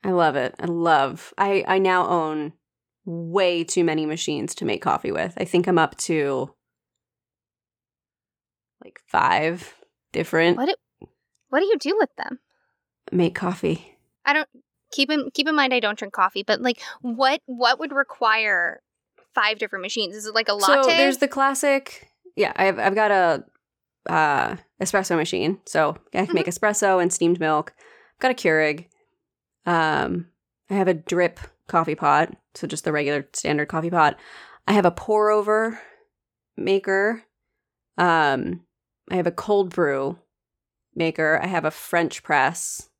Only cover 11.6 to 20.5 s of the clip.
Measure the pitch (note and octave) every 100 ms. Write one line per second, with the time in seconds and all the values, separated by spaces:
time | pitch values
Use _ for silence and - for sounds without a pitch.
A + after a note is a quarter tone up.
11.6 | G4 G4+ C#4 G#4+ - - - B3 _ _
12.6 | _ _ _ _ - F3+ E3+ E3+ F#3 F#3+
13.6 | F3 E3 - _ _ _ - D4 D4+ _
14.6 | _ _ _ - C#4 D4+ C4+ - D4 D#4
15.6 | C4 B3 A3 G#3+ G3+ - F#3+ G3 G3 G#3+
16.6 | B3 A#3 - - B3 A#3 C4+ C#4 - B3
17.6 | B3 B3 D4+ C#4 C4+ - A3+ A3 G#3+ F#3
18.6 | F3 - _ _ _ _ _ - G#3+ G#3+
19.6 | G#3+ G3 F#3 A#3 G3 G#3 G#3+ A3 A3